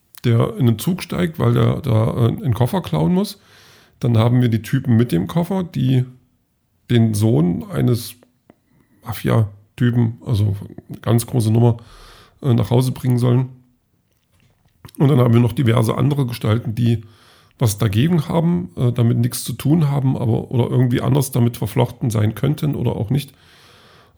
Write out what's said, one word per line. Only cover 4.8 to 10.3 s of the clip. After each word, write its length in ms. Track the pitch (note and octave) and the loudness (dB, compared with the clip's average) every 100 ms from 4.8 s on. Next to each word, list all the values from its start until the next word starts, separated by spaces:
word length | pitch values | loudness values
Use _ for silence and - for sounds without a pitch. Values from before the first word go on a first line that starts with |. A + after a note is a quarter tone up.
| C3 A2+ | 2 2
mit 160 | A#2+ | 2
dem 140 | E3+ F#3 | 0 -2
Koffer, 380 | E3 E3+ F#3+ F3 | -2 -2 -4 -6
die 400 | C#3+ C3 C3 B2+ - _ _ _ _ _ _ - | -2 0 0 0 -6 _ _ _ _ _ _ 0
den 240 | A#2+ A2+ G#2 | 2 2 2
Sohn 500 | A2 C3 F3 - G3+ | 2 2 0 -2 -6
eines 440 | D3 B2 A#2 - - _ _ _ _ _ _ _ _ - | -2 0 -2 -4 -16 _ _ _ _ _ _ _ _ -16
Mafia-Typen, 1160 | - - A#2 G#2 - _ - B2 A#2+ A#2 A#2 | -8 -2 0 0 -4 _ -2 0 2 0 -2
also 320 | - | -4